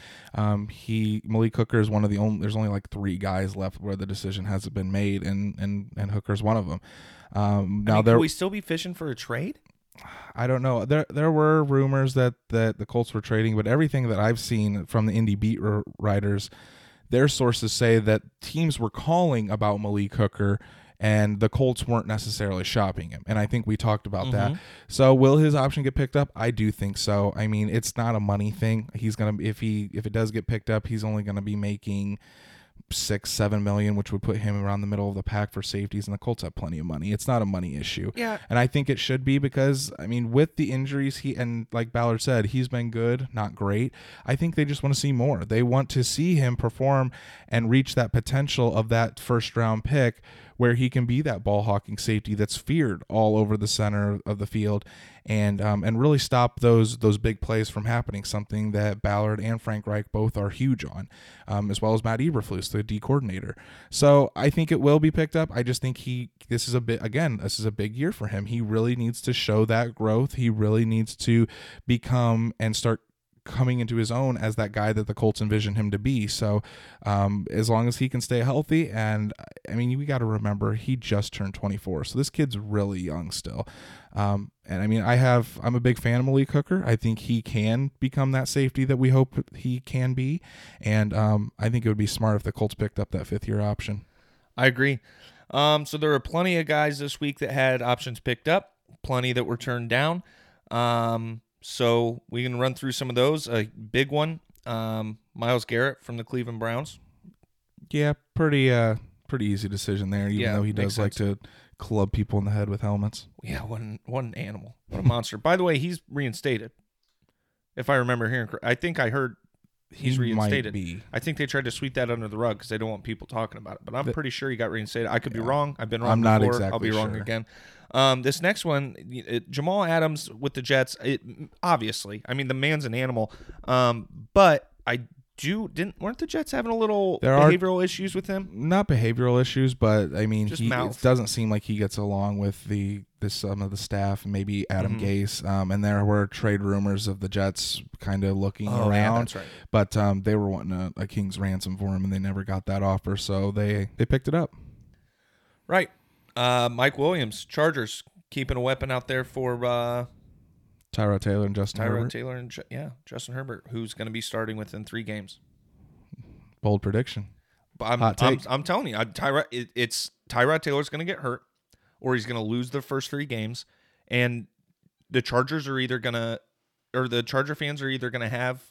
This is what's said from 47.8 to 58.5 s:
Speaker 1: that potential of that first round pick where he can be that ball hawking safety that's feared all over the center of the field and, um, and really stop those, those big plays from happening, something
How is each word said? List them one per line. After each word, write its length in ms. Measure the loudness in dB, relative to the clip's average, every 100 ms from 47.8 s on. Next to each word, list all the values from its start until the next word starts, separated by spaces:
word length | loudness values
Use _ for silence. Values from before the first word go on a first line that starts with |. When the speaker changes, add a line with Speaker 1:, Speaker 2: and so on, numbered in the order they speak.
| 4 0
Speaker 1:
that 160 | 0
potential 640 | 0 0 0 0 2 2 2
of 140 | 2
that 300 | 2 2 -2
first 360 | -2 0 0 0
round 300 | 0 0 0
pick 360 | 2 2 0 -12 -20 -12 2
where 180 | 4 4
he 160 | 2
can 160 | 2 0
be 140 | 0
that 200 | 0 -2
ball 200 | 0 2
hawking 340 | 2 0 -2 -6
safety 380 | 0 0 0 -2
that's 200 | -2 -2
feared 480 | -2 0 0 -2 -2
all 260 | 2 4 4
over 220 | 4 2
the 80 | 0
center 520 | 0 0 2 0 -2 -4
of 100 | -4
the 80 | -2
field 400 | -2 0 0 -4 -18 -20 -16 -2
and, 340 | 2 2 2
um, 240 | 0 0
and 160 | 2 2
really 200 | 4 4
stop 400 | 4 4 2 4
those, 400 | 6 6 6 4
those 180 | 2 4
big 240 | 2 -2
plays 260 | -2 -2 -2
from 180 | -4 -2
happening, 380 | -2 -2 -6
something 460 | -6 -6 -4